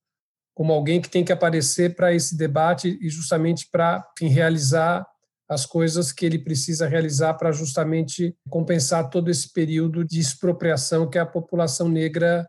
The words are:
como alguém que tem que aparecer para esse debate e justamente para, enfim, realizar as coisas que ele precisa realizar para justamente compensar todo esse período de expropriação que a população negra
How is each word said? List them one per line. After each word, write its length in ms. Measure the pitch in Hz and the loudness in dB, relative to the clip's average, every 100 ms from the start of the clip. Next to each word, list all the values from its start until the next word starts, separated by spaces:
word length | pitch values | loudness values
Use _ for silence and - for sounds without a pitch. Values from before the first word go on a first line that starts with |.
| _ _ _ _ _ | _ _ _ _ _
como 180 | - 156 | -4 2
alguém 280 | 151 147 170 | 2 2 0
que 100 | 170 | 0
tem 140 | 180 | 0
que 80 | 175 | 0
aparecer 640 | 175 170 160 135 - 175 175 | 2 2 2 0 0 0 2
para 180 | 180 | 2
esse 220 | 170 165 160 | 2 0 -2
debate 600 | 156 143 160 170 180 180 | -2 2 2 2 -2 -4
e 80 | 165 | -6
justamente 600 | 156 160 165 160 165 - | -6 -2 0 2 -2 -2
para, 360 | 175 170 185 - - | 0 2 0 -6 -4
enfim, 160 | 165 | 2
realizar 720 | 135 160 165 135 160 165 180 190 _ _ _ - | 4 4 2 2 2 2 0 -4 _ _ _ -8
as 200 | 147 - | -6 -4
coisas 440 | 170 165 160 151 | 0 0 0 -4
que 140 | - | -2
ele 140 | 170 160 | -2 -2
precisa 480 | 135 147 - 160 156 | -2 -4 -4 -2 0
realizar 480 | 165 160 139 160 | 0 0 0 0
para 180 | 160 170 | 0 -2
justamente 840 | 151 156 147 156 160 143 - 175 - - | -2 -2 -2 0 0 -2 -4 -4 -6 -6
compensar 600 | 165 165 170 135 170 135 | -4 0 0 0 0 0
todo 200 | 180 170 | -2 0
esse 220 | 139 - | -2 -2
período 500 | - 160 160 165 160 | -2 0 0 0 -2
de 160 | 165 165 | -2 -2
expropriação 920 | 135 - 180 175 170 139 - 160 165 | -2 -2 -2 0 0 0 0 0 0
que 80 | 180 | 0
a 80 | 165 | -2
população 600 | 175 165 175 165 - 170 | -4 -4 -2 0 0 0
negra 600 | 165 160 160 170 170 | 2 0 0 2 2